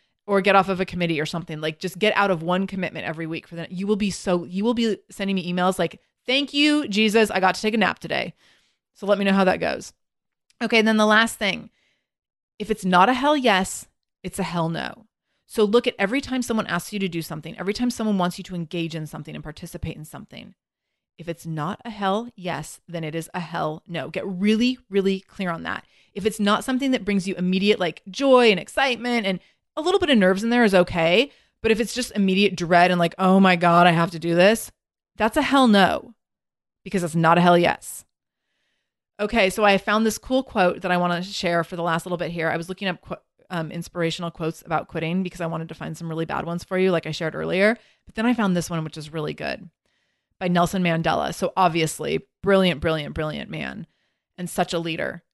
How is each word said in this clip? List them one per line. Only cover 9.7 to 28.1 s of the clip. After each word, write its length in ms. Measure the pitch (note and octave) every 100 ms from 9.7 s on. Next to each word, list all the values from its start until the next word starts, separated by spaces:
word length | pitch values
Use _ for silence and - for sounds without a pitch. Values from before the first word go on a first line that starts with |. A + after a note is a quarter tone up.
| C2 - - _ _ _ _ _ _
Okay, 200 | A3+ A#3
then 160 | A3 A3
the 80 | G#3+
last 320 | G#3+ A3+ -
thing, 320 | G3+ E3 - _ _ _ _ _ _ _ _ _
if 120 | G#3
it's 140 | G#3+ F#3
not 240 | F3+ G3
a 40 |
hell 240 | B3+ C#4+ D4+
yes, 500 | B3 F#3+ F#3+ - - _ _ _
it's 160 | F#3 -
a 40 |
hell 260 | E3+ F3 E3
no. 360 | D#3+ - - _ _ _ _ _
So 180 | -
look 240 | G#3+ A#3 A#3+
at 80 | -
every 220 | G3 A#3+
time 220 | - B3+
someone 260 | A#3+ A3 -
asks 240 | E3+ -
you 80 | G#3
to 80 | G3
do 140 | E3
something, 360 | D#3 D#3 E3 -
every 160 | F3+
time 160 | G#3 B3
someone 280 | - A3 G3
wants 200 | F3+ -
you 60 | F#3
to 100 | F3+
engage 400 | D#3+ E3+ E3 D#3+
in 120 | D#3
something 260 | D#3 D3+
and 100 | D3+
participate 520 | D3+ - E3 E3+ E3 -
in 80 |
something, 520 | D#3 C#3 C#3 - - _ _ _ _ _ _ -
if 120 | E3
it's 160 | D#3+ E3
not 360 | D#3 D#3 - A#3+
a 40 |
hell 400 | G#3 G3 G3+ A#3+ -
yes, 460 | F3 C#3+ D#3 - -
then 160 | E3
it 120 | D#3 D#3+
is 140 | E3
a 60 | F3+
hell 420 | D#3+ E3+ D#3 D#3 -
no. 220 | E3+ C3+
Get 180 | D#3+ G3
really, 500 | F3+ G#3 A3 B3 B3+ _
really 320 | G3 F#3+ F#3+
clear 280 | - - F#3
on 140 | E3
that. 220 | E3 G2 - _ _
If 120 | - G#3
it's 140 | -
not 240 | G3+ G#3
something 280 | G#3+ C4 C4+
that 140 | B3+ G3
brings 220 | G3+ F3+
you 80 | F3
immediate, 440 | F3+ F#3+ G3+ G3
like, 220 | F3 -
joy 420 | -